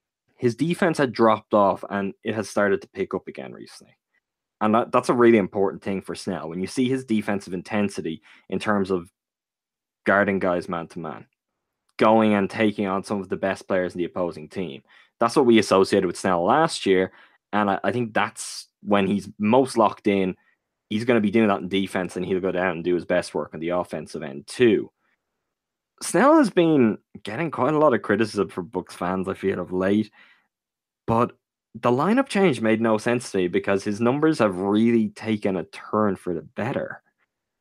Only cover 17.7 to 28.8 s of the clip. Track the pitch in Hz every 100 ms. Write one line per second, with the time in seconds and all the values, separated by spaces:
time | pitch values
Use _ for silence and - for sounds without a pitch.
17.7 | 98 98 113 117 107 107 - - - -
18.7 | _ 101 101 98 101 - - 104 127 135
19.7 | 117 104 - 107 98 92 87 _ _ _
20.7 | _ - 107 117 117 104 110 107 98 90
21.7 | 98 95 98 87 92 90 95 92 87 92
22.7 | 82 85 87 - 90 - 90 76 80 82
23.7 | 90 87 85 78 80 76 69 - - 123
24.7 | 87 57 _ _ _ _ _ _ _ _
25.7 | _ _ - - 170 262 320 240 - 165
26.7 | 151 113 - _ - - 113 165 - 127
27.7 | 151 151 113 - 104 110 104 95 - 87
28.7 | 90